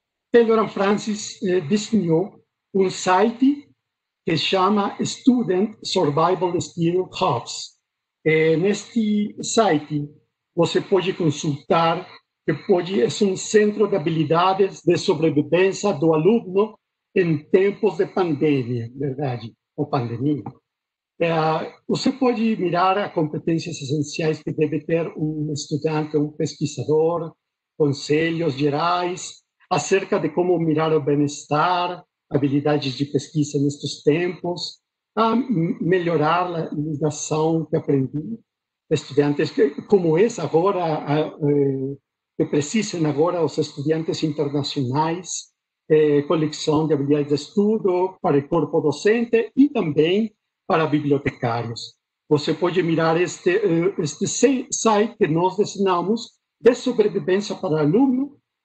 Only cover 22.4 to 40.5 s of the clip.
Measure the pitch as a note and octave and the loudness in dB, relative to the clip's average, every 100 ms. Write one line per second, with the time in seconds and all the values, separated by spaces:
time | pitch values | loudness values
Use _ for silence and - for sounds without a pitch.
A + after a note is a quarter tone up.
22.4 | A3+ G#3 F3+ F3 F#3 F#3+ G3 F3+ D3+ D#3+ | 0 0 -2 2 2 0 -2 -2 -2 -4
23.4 | E3+ E3 E3 - C3+ D3+ C#3+ - D#3+ D3+ | -2 -2 -4 -10 -4 -4 -4 -2 -4 -2
24.4 | - D#3 D3+ D3+ D#3 E3 D#3+ - D#3 D#3 | -6 -2 0 -2 -2 -2 -2 -4 -4 -4
25.4 | D3+ C#3+ - D3+ D#3+ D#3 D3+ D3+ D3+ D3+ | -6 -6 -6 -4 -2 -2 -2 -2 -2 -4
26.4 | D#3 - D3+ - A#2+ D#3 D#3+ E3+ D#3+ - | -6 -4 -6 -4 -2 2 2 0 -6 -14
27.4 | _ _ _ - D3 C3 - D3+ E3 E3 | _ _ _ -2 0 0 0 0 0 -2
28.4 | E3 B2+ D3 D3 E3+ F3+ F3 F#3 - - | -2 0 -2 0 0 0 -2 -6 -12 -18
29.4 | _ _ - D#3+ - F#3+ F#3+ G3 D#3 F3 | _ _ -4 -4 2 0 2 -2 -2 -2
30.4 | F3+ E3+ E3 D3+ D#3+ D#3 C#3 C#3+ C#3+ - | 0 2 2 2 2 2 2 2 0 -2
31.4 | - D3 F3 F3 F3 F3 - _ - C#3+ | -2 0 2 0 -2 -6 -14 _ -4 -2
32.4 | C#3 C#3+ D3 D3+ C3+ B2+ C#3+ C#3 - D#3 | 0 0 0 0 -2 -4 -4 -4 -2 -2
33.4 | C#3+ C#3+ C#3+ C#3+ B2+ - D3+ D#3+ F3+ E3+ | -2 0 -2 -4 -10 -2 0 2 -2 -6
34.4 | F3 E3+ - - _ _ _ - A3+ A#3 | -8 -6 -10 -14 _ _ _ -2 0 0
35.4 | C#4 F3 E3 - E3 F#3 E3+ D#3 C#3 F3 | 0 0 0 -2 0 0 2 0 2 0
36.4 | F3+ E3+ D#3+ D#3 D#3 C#3+ D#3 - - D#3 | 0 -4 -6 -6 -6 -4 -4 -4 -6 -2
37.4 | D#3+ E3 D3+ D#3 D3+ C#3 C3 D3 G3+ A3+ | 0 0 -2 -4 0 0 0 -4 -8 -12
38.4 | _ _ _ _ - D#3 - C3+ D3 C#3+ | _ _ _ _ -4 -4 0 0 2 2
39.4 | D3+ - C#3 - - G3+ E3 D#3 A3+ - | -2 2 0 0 2 2 4 4 2 0
40.4 | D3+ | 0